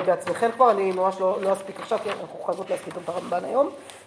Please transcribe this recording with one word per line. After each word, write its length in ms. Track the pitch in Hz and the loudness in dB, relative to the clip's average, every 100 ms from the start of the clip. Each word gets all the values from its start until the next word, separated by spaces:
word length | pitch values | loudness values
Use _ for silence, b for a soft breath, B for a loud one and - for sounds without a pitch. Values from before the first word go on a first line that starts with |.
| 180 | 6
בעצמכם 440 | 170 180 170 233 | 2 0 0 0
כבר, 180 | 226 247 | 6 6
אני 220 | 202 190 | 6 2
ממש 280 | 185 190 185 | 2 0 2
לא, 180 | 185 208 | 0 2
לא 100 | 190 | 0
אספיק 280 | 190 - - | 0 -4 -12
עכשיו, 180 | - 214 | -4 -2
כי 80 | 208 | -2
אנחנו 340 | 185 165 - | -6 -8 -6
חייבות 260 | - 180 185 | -4 -4 -4
להספיק 240 | 175 160 175 | -6 -6 -10
את 120 | 165 | -8
הרמב"ן 360 | 175 175 175 | -6 -4 -4
היום. 260 | 180 247 302 B B B | 0 0 0 B B B